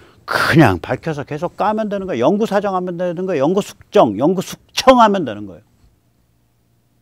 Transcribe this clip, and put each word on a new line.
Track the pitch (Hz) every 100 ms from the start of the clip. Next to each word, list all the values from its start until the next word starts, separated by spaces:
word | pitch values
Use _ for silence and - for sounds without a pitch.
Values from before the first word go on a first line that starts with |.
| - _
그냥 | - - - 147 123 90
밝혀서 | - 127 165 147
계속 | 127 147 170 -
까면 | 190 214 214
되는 | 196 185
거예요. | 139
영구 | 127 202 220
사정하면 | 202 196 185 180 170
되는 | 180 170 185
거예요. | 160
영구 | 143 196
숙정, | - - - 208 143 98
영구 | 147 190
숙청하면 | - - _ - - 247 220 196
되는 | 131 104 101
거예요. | 80 _ _ _ _ _ _ _ _ _ _ _ _ _ _